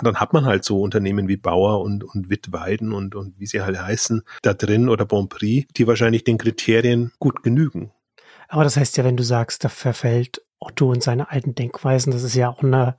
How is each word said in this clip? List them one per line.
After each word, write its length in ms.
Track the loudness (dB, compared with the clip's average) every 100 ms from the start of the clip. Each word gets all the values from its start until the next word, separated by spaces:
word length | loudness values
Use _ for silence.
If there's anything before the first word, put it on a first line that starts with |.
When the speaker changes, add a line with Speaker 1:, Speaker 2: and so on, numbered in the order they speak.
Speaker 1:
dann 140 | 0 0
hat 160 | 2
man 100 | 2
halt 220 | 4 2 0
so 160 | -2
Unternehmen 480 | 0 0 0 -2 0
wie 80 | -2
Bauer 420 | 0 2 2 2
und, 240 | -2 -6
und 260 | -6 -8 -4
Wittweiden 640 | -6 -6 -10 -4 -4 -4
und, 240 | -6 -6 -8
und 240 | -12 -14
wie 80 | -8
sie 140 | -6
halt 180 | -4 -6
heißen, 420 | -4 -4 -2 -4 -6 -4
da 120 | -2
drin 360 | 0 2 2 2
oder 160 | 2 0
Bonprix, 640 | 0 -2 -4 -2 -2 -2 0
die 100 | 2
wahrscheinlich 380 | 4 4 2 2
den 120 | 2
Kriterien 760 | 0 -2 2 2 4 2 0 -2
gut 260 | -2 0
genügen. 500 | 0 2 0 -2 -12 _ _ _ -20 -20 -6
Speaker 2:
Aber 160 | 2 2
das 100 | 4
heißt 220 | 0 2
ja, 80 | 0
wenn 100 | 2
du 80 |
sagst, 400 | 0 0 0 -2
da 60 | -6
verfällt 720 | -4 -4 -2 0 0 -2 -8 _ _
Otto 340 | -14 0 2
in 80 | 2
seine 280 | 0 -2 -2
alten 220 | -4 -4
Denkweisen, 600 | -4 -6 -4 0 0 0
das 100 | -2
ist 100 | -2
ja 160 | 0 0
auch 140 | 0
eine, 320 | 2 2 2